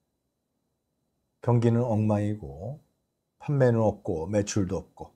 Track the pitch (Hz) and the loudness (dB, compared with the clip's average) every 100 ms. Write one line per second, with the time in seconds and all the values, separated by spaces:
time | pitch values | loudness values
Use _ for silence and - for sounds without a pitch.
0 | _ _ _ _ _ _ _ _ _ _ | _ _ _ _ _ _ _ _ _ _
1 | _ _ _ _ - 120 117 117 123 107 | _ _ _ _ 0 2 4 2 0 0
2 | 107 104 104 107 69 73 101 151 _ _ | 0 0 -2 -6 -10 -12 -12 -12 _ _
3 | _ _ _ _ - 143 127 113 107 104 | _ _ _ _ -4 2 4 4 2 0
4 | - 82 82 104 104 110 90 95 - - | -4 -6 -2 -2 0 -2 -2 -4 -8 -16
5 | - | -20